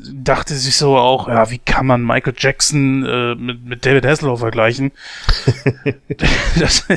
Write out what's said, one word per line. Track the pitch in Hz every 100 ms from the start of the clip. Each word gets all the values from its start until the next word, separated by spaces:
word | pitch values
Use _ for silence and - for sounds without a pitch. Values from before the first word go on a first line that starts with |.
| -
dachte | 139 131 135 -
sich | 143 131 -
so | 143 131
auch, | 123 131 -
ja, | 113 110
wie | 120
kann | - - 131
man | 123 117
Michael | 123 147 -
Jackson, | 135 - - 147 135 135
äh, | 127 120 120
mit, | 117 123 123
mit | 123 123
David | 127 135 127
Hasselhoff | 156 143 120
vergleichen? | 113 110 113 120 135 -
<laughs> | - - - - - - 135 - 147 - - - - - - 165
Das, | 156 - -